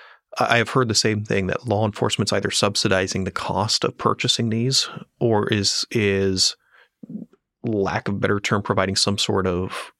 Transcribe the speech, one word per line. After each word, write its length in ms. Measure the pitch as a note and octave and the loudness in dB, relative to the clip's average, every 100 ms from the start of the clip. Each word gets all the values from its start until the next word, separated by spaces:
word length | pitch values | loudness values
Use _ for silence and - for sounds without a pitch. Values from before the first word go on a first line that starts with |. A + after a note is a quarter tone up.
| - - _ - | -20 -20 _ -2
I, 160 | - A#2 | 2 2
I 20 | |
have 120 | A2 | 2
heard 180 | C3+ A#2+ | 0 2
the 80 | G2+ | 2
same 300 | A2 G#2+ G#2+ | 2 0 0
thing, 220 | G#2 F#2+ | 0 0
that 200 | - A#2 | -2 0
law 180 | G#2 A2 | 0 0
enforcement's 460 | - A2 - G2+ | 0 0 0 0
either 200 | G2+ G2 | 0 0
subsidizing 760 | - G2+ G2+ A2 F#2+ F#2+ F#2+ F#2 | 0 0 0 0 2 0 -2 -4
the 60 | |
cost 520 | - - F#2 G#2+ - | -4 -4 -2 0 0
of 140 | - - | -2 0
purchasing 520 | A2+ - A#2+ - A#2 | -2 0 0 0 0
these 380 | A2 B2 C3 - - - - | 0 0 0 -2 -8 -14 -2
or 280 | A#2+ G#2+ - | 2 2 2
is, 360 | G#2+ G2 - - | 0 0 -2 -2
is, 640 | A#2+ G2+ G2 G2 F#2+ - - _ _ _ _ - - - _ _ _ | 0 2 2 2 2 0 -2 _ _ _ _ -14 -14 -14 _ _ _
lack 440 | B2 G#2 F#2+ G#2+ - | -2 0 0 -2 -4
of 80 | G2+ | -2
a 40 | |
better 200 | A#2+ G2+ | 0 0
term, 220 | - G#2 | 0 -2
providing 320 | - G2 F#2+ G2 | 0 0 2 2
some 220 | - G2+ | 0 0
sort 280 | - G2+ F#2+ | 0 0 2
of 460 | F2+ F2+ - - | 0 -2 -6 -14